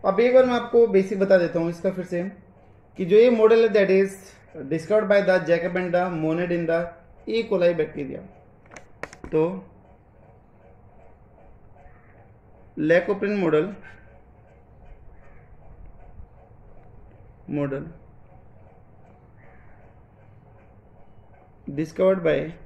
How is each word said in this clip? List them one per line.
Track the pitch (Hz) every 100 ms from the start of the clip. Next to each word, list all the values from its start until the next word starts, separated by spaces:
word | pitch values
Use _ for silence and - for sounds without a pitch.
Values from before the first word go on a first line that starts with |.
अब | 196 185
एक | 240
बार | 254 254
मैं |
आपको | 247 240 233 233
basic | 196 190 196
बता | 196 190
देता | 170 165
हूँ | 165
इसका | 170 190
फिर | 185
से, | 180 175 190 - _ _ _ - _ -
कि |
जो | 180 208
ये | 240
मॉडल | 233 220 226 226
है, |
that | 208 190
is | 190 196 - - - - 160 135
discovered | 160 - 214 196
by | 202 185
the | 185 156
Jacob | 170 180 180
and | 180
the | 175 180 165
Monod | 156 165 175
in | 175 165
the | 165 170 - - - -
E. | 220 226
coli | 196 175 165
bacteria। | 151 151 135 - - - - _ - - - - - - -
तो | 156 165 190 - - - - _ _ - - _ - - - - - - - - - - - - - - - - - - - _ - - -
Lacoprian | 151 175 175 196 202 208
model, | 170 151 180 190 - - - - - - - - - - - - - - - - - - - - - - - - - - - - - - - - - - - - -
मॉडल | 147 143 139 165 - - - - - - - - - - - - - - - - - - - - - - _ - - - - - - - - - - - - - - -
discovered | 143 160 - 190 190 165
by | 143 156 -